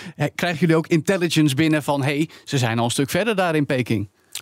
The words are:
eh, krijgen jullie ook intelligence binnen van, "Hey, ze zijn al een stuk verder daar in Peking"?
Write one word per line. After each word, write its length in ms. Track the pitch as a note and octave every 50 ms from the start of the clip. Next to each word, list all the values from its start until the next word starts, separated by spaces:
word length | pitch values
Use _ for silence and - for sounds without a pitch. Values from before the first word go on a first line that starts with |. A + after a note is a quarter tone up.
| - F3 -
eh, 120 | - D3 C#3+ -
krijgen 240 | - F#3 F3 F3 C#3
jullie 160 | F3+ D#3+ E3
ook 120 | E3 D#3
intelligence 680 | - E3+ D#3+ - - G3 F3+ F3 E3 - D#3 D3+ D3 C3
binnen 280 | C3 D#3+ D#3+ D#3 D3+ C#3+
van, 200 | - C#3+ C#3+ C3
"Hey, 260 | C#3+ D3 C#3+ E3 - - - -
ze 120 | - -
zijn 220 | C3+ B2 A2+ A2+ A#2+
al 60 | A#2
een 60 | A#2+
stuk 180 | - - C#3+ -
verder 260 | - F3 G#3 A#3 G#3+
daar 200 | F#3 F3+ E3+ D#3
in 100 | D#3 C#3+
Peking"? 440 | - D3 B2+ A#2+ - A#2 G2+ G2+ - _ _ _ _ - -